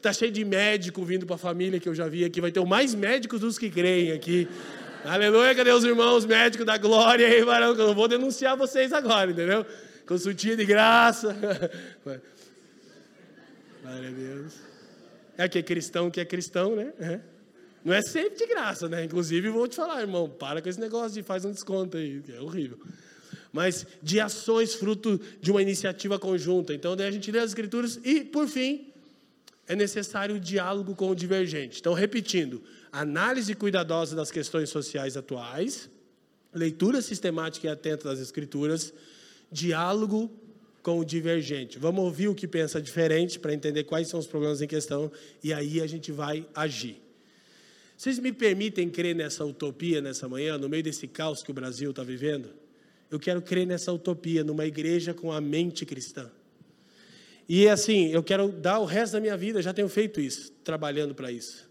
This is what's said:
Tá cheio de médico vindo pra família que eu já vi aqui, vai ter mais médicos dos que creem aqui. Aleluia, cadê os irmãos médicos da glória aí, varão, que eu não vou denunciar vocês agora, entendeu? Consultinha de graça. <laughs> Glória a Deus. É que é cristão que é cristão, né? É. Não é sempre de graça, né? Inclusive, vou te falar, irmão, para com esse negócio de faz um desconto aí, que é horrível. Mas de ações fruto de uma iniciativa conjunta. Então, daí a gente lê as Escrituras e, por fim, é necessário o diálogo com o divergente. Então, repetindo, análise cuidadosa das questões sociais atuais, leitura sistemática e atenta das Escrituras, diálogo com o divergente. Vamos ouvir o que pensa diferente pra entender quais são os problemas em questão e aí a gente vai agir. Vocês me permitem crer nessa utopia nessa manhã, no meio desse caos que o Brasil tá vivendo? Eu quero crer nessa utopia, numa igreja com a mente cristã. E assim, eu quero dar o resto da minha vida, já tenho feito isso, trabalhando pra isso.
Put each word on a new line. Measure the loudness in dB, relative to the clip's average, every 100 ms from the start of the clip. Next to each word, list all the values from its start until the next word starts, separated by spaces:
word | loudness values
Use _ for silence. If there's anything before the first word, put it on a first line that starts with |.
Tá | 0
cheio | 0 0
de | 0
médico | 0 2 2 2 -2 -6
vindo | -2 -4
pra | -4 -6
família | -4 -2 -2 -2
que | -2
eu |
já | -2 -4
vi | 0 0
aqui, | 0
vai | 0
ter | 0 4
mais | 4 4
médicos | 2 0 0 -2 -2
dos | -2 -2
que | -4
creem | 2 4 4 2
aqui. | -2 0 0 0 -6 -14 -14 -14 -12
Aleluia, | -2 2 6 8 8
cadê | 8 8
os | 8
irmãos | 6 6 6 6 6
médicos | 6 6 4 0
da | 2
glória | 6 8 8 8
aí, | 10 8
varão, | 8 6 6 6
que |
eu | 4
não |
vou | 6 4
denunciar | 4 0 0 0 2
vocês | 2 2 2
agora, | 2 4 4 4
entendeu? | 2 2 2 0 -10 -20 -20
Consultinha | -2 -2 0 -2 -2 0
de |
graça. | 4 6 8 8 8 4 -4
<laughs> | -2 -2 -2 -2 -6 -16 -16 -14 -14 -16 -20 -20 -20 -20 -20 -20 -20 -20 -20 -20 -20 -20 -20 -20 -20
Glória | -16 -12 -12
a |
Deus. | -10 -10 -10 -14 -16 -20 -20 -20 -20 -20 -20 -20 -2
É | 0
que | 0
é |
cristão | 0 -4 -2 -2 -2
que | -2
é |
cristão, | -4 -6 -4 -2 0
né? | 0 -4 -6
É. | -6 -6 -10 -20 _ -20 -20 _
Não | 2
é | 2
sempre | 2 -2 -2 -2
de | -2
graça, | 0 -2 -4 -6
né? | -4
Inclusive, | -4 -2 0 0 0
vou | 0 -2
te | -2
falar, | -4 -4
irmão, | -2 -2 -2
para | -6 -8 -6
com | -6
esse | -6
negócio | -6 -4 -4
de | -6
faz | -6 -4
um | -4
desconto | -8 -6 -4 -4 -4
aí, | -6 -8
que | -12
é | -14
horrível. | -10 -6 -6 -10 -18 -20 -20 -20 -20 -20 -10
Mas | -2 0 -2 -10 -14
de | -2 0
ações | 0 -4 0 2 2
fruto | 0 -2 0 0 0 -2 -6
de | 0
uma | 2
iniciativa | 2 0 -4 -6 -4 -4
conjunta. | 0 -2 2 0 0
Então, | -4 -4 -2
daí | -4
a |
gente | -4 -2
lê | -2
as | -2
Escrituras | -4 -4 -4 -4 -4
e, | 0 0
por | 2 -2 -2
fim, | 0 -2 -2 -8 -20 -20 _ _ _ -20 _ -6
é | 0
necessário | 0 -2 -6 -4 -4
o | -4
diálogo | -4 -2 -2 -4 -6 -4
com | -2
o |
divergente. | -2 0 0 0 -4 -8 -4
Então, | 0
repetindo, | 2 2 0 -2 -2 -2 -6 -14 -20 -14
análise | -6 -4 0 0 0 -2
cuidadosa | -2 0 0 0 -2 -2 -4
das | -6
questões | -6 -4 -4 -2
sociais | -4 -6 -6 -6 -8
atuais, | -10 -10 -8 -6 -6 -6 -14 _ _ _ _ _ _
leitura | -4 -4 2 2 2
sistemática | -2 -4 -2 -2 -4 -6 -6
e |
atenta | -4 -4 -4 -6
das | -8
Escrituras, | -8 -10 -6 -2 -2 -2 -4 -12 -20 -20 -20 -20 _
diálogo | -6 -2 0 0 0 0 0 -2 -8 -20 -20 _ _
com | -2 0
o |
divergente. | 0 -2 0 0 0 -6 -8 -4
Vamos | -2 0
ouvir | 0 0 -2
o |
que | -2 -4
pensa | -2 -2 -4
diferente | -6 0 2 2 0 -2
pra | -4
entender | -4 -2 -4
quais | -2 -4 -2
são | -6
os | -6
problemas | -2 -2 -2
em | -2
questão | -4 -4 -4 -4 -8 -20 -10
e | -6
aí | -4 -2 -4
a | -4
gente | -8 -10
vai | -8 -6 -6 -8
agir. | -6 -6 -4 -10 -14 -20 _ _ _ _ _ _ _ _ _
Vocês | -4 -2
me | -4
permitem | 2 2 2 -2 -2 -4
crer | -2 -2 -2
nessa | -6 -6
utopia | -8 -6 -8 -6 -2 -2
nessa | -2 -8 -8
manhã, | -6 -4 -4
no | -4
meio | -4
desse | -4 -8 -12
caos | -6 -6 -6
que | -10
o |
Brasil | -8 -8 -6 -8
tá | -6
vivendo? | -10 -4 -2 -4 -6 -18 _ _ _ _ _
Eu | -6
quero | -2 -2
crer | 0 0 0
nessa | -2 -4
utopia, | -4 -2 -4 0 0
numa | 0 -2
igreja | -4 -4 -2 0 -2
com | -6 -4
a | -4
mente | -2 0 -2 -4
cristã. | -10 -10 -12 -14 -16 _ _ _ -20 _ _ _ -20 -20 -20 -20 0
E | 6 8
assim, | 8 4 4 4
eu | 2
quero | 2 0 0
dar | 0 0 0
o |
resto | 0 0 0
da | -2
minha | -2 -2
vida, | -2 -2
já | -2
tenho | -2 -2
feito | 0 -2 -2
isso, | -4 -6 -14 _
trabalhando | -8 -6 -4 -4 -4
pra | -6 -10
isso. | -10 -12 -18 -20